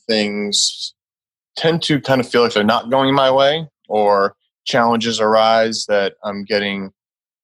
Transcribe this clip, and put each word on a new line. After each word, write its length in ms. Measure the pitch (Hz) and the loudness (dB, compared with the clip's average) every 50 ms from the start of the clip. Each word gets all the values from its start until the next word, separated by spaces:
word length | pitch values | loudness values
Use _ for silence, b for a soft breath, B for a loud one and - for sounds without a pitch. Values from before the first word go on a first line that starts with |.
| _ - | _ -4
things 840 | 110 107 104 104 101 104 104 104 98 - - - - - - - _ _ _ _ _ _ _ _ _ _ _ _ - | -2 -2 -2 -2 -4 -6 -6 -4 -2 -2 -2 -2 -4 -8 -14 -14 _ _ _ _ _ _ _ _ _ _ _ _ -10
tend 260 | - - 165 165 165 - | -4 -2 0 0 0 -2
to 180 | - 156 135 | -2 -2 -2
kind 180 | - - 135 127 | 0 0 0 0
of 100 | 120 - | 0 0
feel 120 | - 120 | 0 2
like 120 | 120 113 - | 2 2 2
they're 120 | 110 104 | 0 2
not 240 | 107 117 117 - 117 | 2 2 0 0 0
going 240 | 127 135 135 135 139 | 0 0 2 2 2
my 180 | 139 135 131 | 2 2 2
way 380 | 131 135 139 139 151 165 165 147 _ _ _ | 4 4 2 2 2 -2 -6 -10 _ _ _
or 480 | - 107 107 104 101 101 98 98 101 - _ _ _ _ _ - | -4 -2 0 2 2 2 2 2 0 -4 _ _ _ _ _ -10
challenges 560 | - - 127 117 117 117 113 110 117 113 107 | -2 0 0 2 2 0 0 -2 -4 -2 0
arise 640 | 110 110 110 110 110 113 113 113 113 113 110 107 - | 0 2 4 4 4 4 4 2 2 0 -2 -6 -4
that 280 | - 104 101 98 95 - _ - | -2 0 0 0 -2 -4 _ -10
I'm 200 | 107 101 101 98 | -10 -8 -8 -6
getting 480 | 98 110 101 104 101 98 98 95 95 _ _ _ _ _ _ _ _ _ _ | -2 -2 -2 -2 -2 -6 -6 -8 -10 _ _ _ _ _ _ _ _ _ _